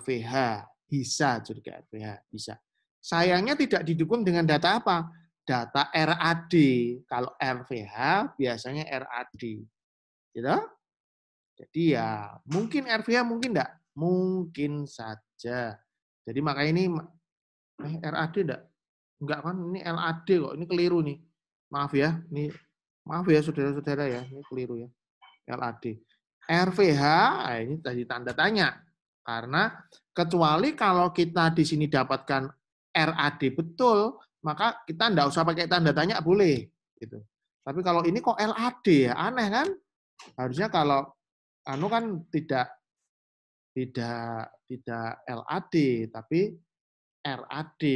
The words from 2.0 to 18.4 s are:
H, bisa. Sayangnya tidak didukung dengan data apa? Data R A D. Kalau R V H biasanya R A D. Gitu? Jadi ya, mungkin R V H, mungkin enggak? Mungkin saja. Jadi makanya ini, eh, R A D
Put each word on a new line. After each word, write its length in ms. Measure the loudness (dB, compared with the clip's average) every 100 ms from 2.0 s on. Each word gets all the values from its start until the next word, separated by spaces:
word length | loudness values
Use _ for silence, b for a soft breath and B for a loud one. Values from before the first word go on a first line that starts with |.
H, 80 | -12 -12 _
bisa. 240 | -14 -14 -16 _ _ _ _
Sayangnya 560 | -4 0 4 2 2
tidak 320 | 0 2 2 0
didukung 400 | 0 0 2 2
dengan 200 | 2 4
data 360 | 4 4 2
apa? 280 | 2 0 -2 B B _
Data 480 | -4 -4 -2 -2 0
R 180 | 2 2 2
A 160 | 0 0 2
D. 80 | 4 6 4 0 -4 -6
Kalau 260 | -6 -6 -4
R 260 | -4 -4 -6
V 60 | -10 -8
H 120 | -4 0 2 0 -2
biasanya 480 | -2 -2 -6 -8 -6
R 180 | -8 -8
A 120 | -10 -12
D. 320 | -12 -12 -12 -14 _ _ _ _ _ _
Gitu? 240 | -6 -2 -2 -2 -12 _ _ _ _ _ _ _ _
Jadi 400 | -10 -2 0 2
ya, 400 | 0 -6 -8 -14 -6
mungkin 400 | -4 -2 -2 -2
R 160 | -2
V 80 | 2 0
H, 20 | 0
mungkin 320 | -2 -2 -2
enggak? 140 | -2 -6 _ -4
Mungkin 880 | 0 2 0 -2 -4 -4 -4 -4 -8
saja. 880 | -12 -12 -14 _ _ -8 -6 -6 -10 _ _ _ _ -8
Jadi 120 | -4 -2
makanya 260 | 0 0 2
ini, 60 | 0 -2 -8 _ _ _ _ _ _ -14
eh, 140 | -10 -8 -6
R 100 | -4
A 100 | -4
D 160 | -2